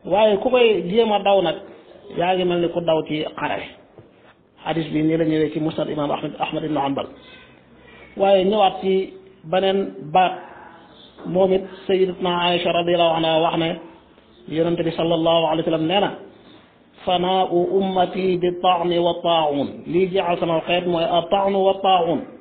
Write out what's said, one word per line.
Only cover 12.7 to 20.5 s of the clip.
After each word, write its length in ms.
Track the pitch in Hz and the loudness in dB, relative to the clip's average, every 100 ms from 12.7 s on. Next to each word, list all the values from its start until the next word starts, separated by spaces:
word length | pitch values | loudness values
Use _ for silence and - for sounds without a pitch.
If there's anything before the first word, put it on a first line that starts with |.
radiyallahu 440 | 170 170 175 170 165 | 0 2 2 2 2
anha 240 | 160 160 | 2 2
wax 160 | 165 165 | 0 0
ne, 220 | 165 175 - - - - _ - - | -2 -4 -10 -20 -20 -20 _ -20 -8
Yonent 280 | 151 165 170 | -2 0 0
bi 140 | 165 | -2
sallallahu 540 | 160 165 165 165 165 160 | -2 0 2 2 2 2
alayhi 120 | 160 | 0
wa 40 | |
sallam 220 | 165 160 160 | 0 0 0
nee 140 | 190 | 0
na, 100 | 185 - - - - - _ _ _ _ | 0 -4 -16 -20 -20 -20 _ _ _ _
"فناء 460 | - 180 180 190 185 175 180 190 | -2 0 2 0 2 2 2 0
أمتي 560 | 190 185 180 190 185 175 | 0 0 0 0 0 0
بالطعن 540 | 175 175 185 180 175 170 | 0 0 0 2 2 2
والطاعون." 720 | 170 170 175 170 156 143 120 - - | 0 0 0 2 2 0 -4 -6 -4
Lii 200 | 160 190 | 0 0
jeexal 280 | 190 175 175 | 0 0 0
sama 220 | 170 | 0